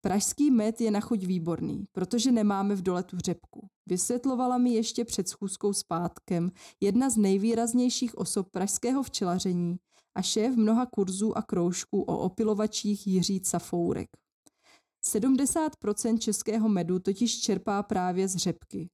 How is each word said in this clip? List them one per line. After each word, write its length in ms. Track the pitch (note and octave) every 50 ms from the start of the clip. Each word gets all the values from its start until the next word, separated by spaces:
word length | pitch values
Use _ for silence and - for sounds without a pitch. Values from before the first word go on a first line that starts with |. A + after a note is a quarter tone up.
| -
Pražský 460 | G3 F3+ G#3 - - - - C#4+ D4
med 300 | C4 A3+ G#3 A3 A3+ -
je 100 | A#3 A3
na 80 | G#3 G3+
chuť 260 | G#3 - A#3+ G3+ F#3
výborný, 600 | F3+ F#3 F3+ E3 E3+ E3 - - - - - G3+ -
protože 400 | _ F#3 F3+ - - A#3+ A3 C4
nemáme 440 | B3 A3+ G#3+ G#3 G3+ G3 G3 G3+ G3+
v 60 | F#3+
dole 220 | F3+ F#3+ F3+ F3+ F3+
tu 140 | F3+ -
řepku, 500 | F3+ - - E3+ - - _ - - - - _ _ _
vysvětlovala 720 | - F3+ F3+ - - B3 B3 - C4+ B3+ A#3 B3+ B3 B3
mi 160 | B3 B3 B3 A#3+
ještě 320 | A3 A3+ - - - A#3
před 220 | A#3 - - F#3
schůzkou 460 | - - - G3+ G3 - - - G3+ G3+
s 100 | - -
Pátkem 680 | _ E3+ E3+ F3 E3+ - - _ - F#3 E3+ E3+ F#3 - - - - - _
jedna 280 | G3 G3+ G3 A#3+ C4 C4+
z 80 | A#3
nejvýraznějších 1000 | A3 G3+ F#3+ F#3+ G3 G3 A3+ A#3 A3 A#3 A#3 A3+ B3 B3 B3 - - B3+ A#3 -
osob 320 | - F3+ - - G3+ F#3+ -
pražského 520 | - - F#3 G3+ - - - A#3+ C4 C#4 B3+
včelaření 760 | - - - - F3 F3 F#3 - G3 F3+ F3 F3 E3+ F3 F3+ _ _ _ _ _ _ _
a 60 | -
šéf 340 | F#3 - - A3 G#3+ B3 C4
mnoha 300 | A#3 A3 G#3+ A3+ A#3 B3+
kurzů 520 | A#3+ - - G3 F3+ F#3+ F#3+ G#3 A3 -
a 40 | -
kroužků 600 | G#3+ - - F3+ E3+ F3+ F3+ - - _ - G3
o 160 | - - E3+
opilovačích 920 | - - F#3 - - A3+ G#3+ G#3+ G3+ G#3+ G#3+ - - - G#3 G#3 G3 -
Jiří 340 | G3+ F#3 F#3 F3 - G3 F#3+
Cafourek. 680 | - - - E3+ - - - E3+ E3+ E3+ - - - - - _ _ _ _ _ _ - _ _ _ _ - _ _ _ _ _ -
Sedmdesát 680 | - - G#3+ G3 C4+ C4+ B3+ C#4+ C4 - A3+ G#3 G#3 -
procent 440 | _ - G#3 G#3 - - A#3 A3+ A3+
českého 500 | - A3+ G3+ - - - G#3+ A3+ A3 A3
medu 300 | G#3 F3+ E3+ E3 F#3 F#3
totiž 420 | F#3 G3 F#3+ - A#3+ A3+ - -
čerpá 420 | - - G3+ F#3 - - G3+ G3 G3
právě 440 | - G#3 F#3+ F3+ F3+ F3 F#3 F#3+
z 80 | F#3+ F#3+
řepky. 540 | E3+ - F3+ D#3 - - _ - F#3+ D#3+ F3+